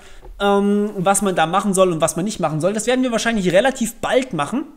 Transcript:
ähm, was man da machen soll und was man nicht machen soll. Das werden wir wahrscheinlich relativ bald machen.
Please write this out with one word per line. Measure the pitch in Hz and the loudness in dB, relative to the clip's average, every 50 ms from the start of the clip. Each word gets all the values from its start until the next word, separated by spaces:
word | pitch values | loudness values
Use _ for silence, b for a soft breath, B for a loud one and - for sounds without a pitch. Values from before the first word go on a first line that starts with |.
| B B B B B B - - | B B B B B B -8 -2
ähm, | 202 202 202 202 202 202 202 202 208 208 208 | 0 2 2 4 4 2 2 2 0 -2 -2
was | 202 175 196 196 - | -2 0 2 2 2
man | 208 196 185 | 2 0 2
da | 170 160 | 0 0
machen | 160 180 196 202 208 185 | 2 0 0 0 2 4
soll | 185 190 185 | 4 4 4
und | 170 156 | 4 0
was | 165 156 - | 0 0 0
man | 170 180 | -2 -4
nicht | 214 - - | -4 -4 -2
machen | 170 151 156 156 | -2 -2 -2 0
soll. | 156 185 208 | -2 0 -2
Das | 220 214 | -2 -2
werden | 240 254 254 254 | -2 0 0 0
wir | 254 | 0
wahrscheinlich | 226 214 - 233 233 214 180 180 | -2 -2 -2 -2 -2 0 0 2
relativ | 160 190 233 269 262 - 233 - - | 2 4 2 2 0 0 -4 -6 -6
bald | - - 147 220 254 262 262 - | -6 -4 0 0 0 0 0 -4
machen. | 156 143 - 208 269 320 - - | -4 -4 -2 -2 -6 -6 -6 -12